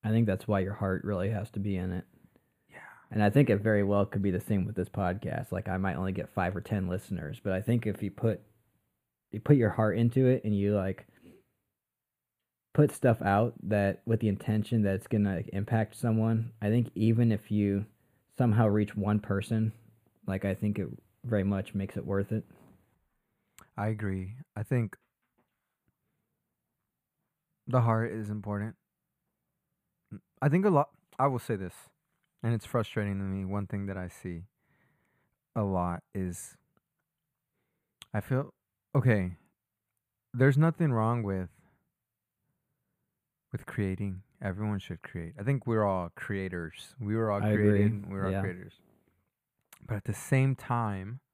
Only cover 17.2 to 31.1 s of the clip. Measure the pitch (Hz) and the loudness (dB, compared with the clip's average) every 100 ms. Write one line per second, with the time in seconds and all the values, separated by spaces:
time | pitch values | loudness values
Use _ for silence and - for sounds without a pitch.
17.2 | 120 104 - 107 101 98 104 _ _ _ | 4 2 0 0 2 2 -2 _ _ _
18.2 | _ - 123 107 110 107 104 - 101 107 | _ 0 2 4 4 4 0 -2 0 0
19.2 | - 101 - 113 110 - - _ _ _ | 0 -4 -2 -2 -2 -4 -20 _ _ _
20.2 | - 95 98 95 104 104 85 - _ _ | -6 -4 -2 -2 -2 -2 -6 -10 _ _
21.2 | 120 107 98 98 95 98 98 - 92 98 | -2 0 2 0 -2 -4 -4 -6 -4 -2
22.2 | 98 110 - - - - _ _ _ _ | -2 -4 -6 -18 -20 -20 _ _ _ _
23.2 | _ _ _ - - - 104 107 104 95 | _ _ _ -20 -20 -6 -4 -2 -4 -4
24.2 | 92 120 151 - 107 127 110 - _ _ | -6 -12 -14 -12 -2 -2 -2 -6 _ _
25.2 | _ _ _ _ _ _ _ _ _ _ | _ _ _ _ _ _ _ _ _ _
26.2 | _ _ _ _ _ _ _ _ _ _ | _ _ _ _ _ _ _ _ _ _
27.2 | _ _ _ _ - 127 117 113 113 110 | _ _ _ _ -2 2 4 2 0 -4
28.2 | 107 107 101 101 107 - _ _ _ _ | -6 -6 -4 -4 -4 -8 _ _ _ _
29.2 | _ _ _ _ _ _ _ _ _ 104 | _ _ _ _ _ _ _ _ _ -20
30.2 | _ _ 147 165 202 160 147 _ _ | _ _ 0 2 4 2 2 _ _